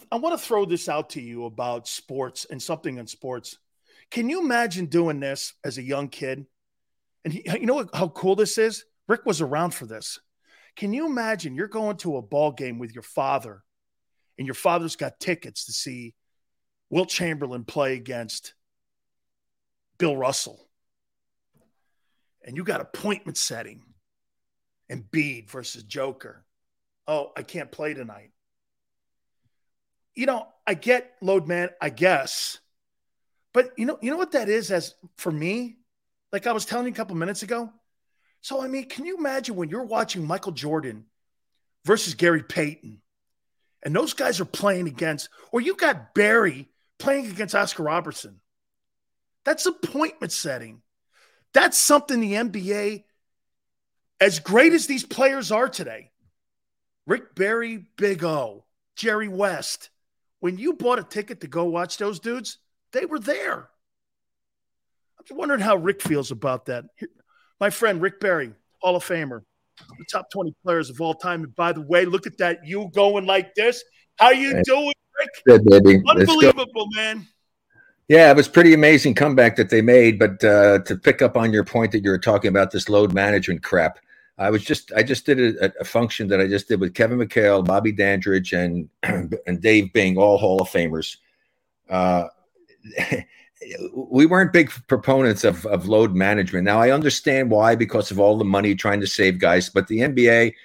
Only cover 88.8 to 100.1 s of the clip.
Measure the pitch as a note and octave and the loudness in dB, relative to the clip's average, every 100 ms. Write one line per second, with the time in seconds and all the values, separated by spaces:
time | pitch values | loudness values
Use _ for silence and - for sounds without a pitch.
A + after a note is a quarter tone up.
88.8 | D2+ - - F2+ E2 - - F2 A2 A2 | -8 -10 -6 -4 -6 -8 -6 0 4 4
89.8 | F#2+ A2+ F#2+ F#2 G#2 G2+ G#2 F#2+ F2+ F#2 | 4 2 2 4 4 4 2 0 0 -2
90.8 | E2 D#2+ - - _ _ _ _ _ _ | -2 -4 -8 -14 _ _ _ _ _ _
91.8 | - F#2 F#2 F2+ E2 _ _ _ _ _ | -6 -2 0 0 -2 _ _ _ _ _
92.8 | G#2+ - - C3 - _ _ - C3 - | -14 -8 -6 -6 -10 _ _ -20 -18 -14
93.8 | - B2+ B2+ B2+ D#3+ F#3 F#3 F3 D3+ - | -12 -12 -2 4 6 4 4 4 2 -2
94.8 | - A#2+ - C3+ B2 G2 A2 E2 G#2 F#2 | -2 -2 2 2 2 2 0 0 -2 -2
95.8 | F#2 G#2+ A2 F#2 F#2+ G#2 F#2 F#2 G2 G#2+ | 2 2 4 2 2 2 -2 -2 0 4
96.8 | A#2+ C#3 D3 - D3+ C3+ B2 G#2+ A2+ A#2 | 4 4 0 -2 0 0 2 4 4 2
97.8 | A2 A2 G2 G2+ G2+ A2 G2+ G2 G2+ F#2+ | 0 -2 -2 2 4 4 2 2 0 0
98.8 | G#2+ G2+ G2 - F#2+ F2+ F2+ F2+ F2+ G2 | 0 -2 -2 2 2 4 2 2 2 -2
99.8 | F#2+ A2 B2+ | 0 -2 0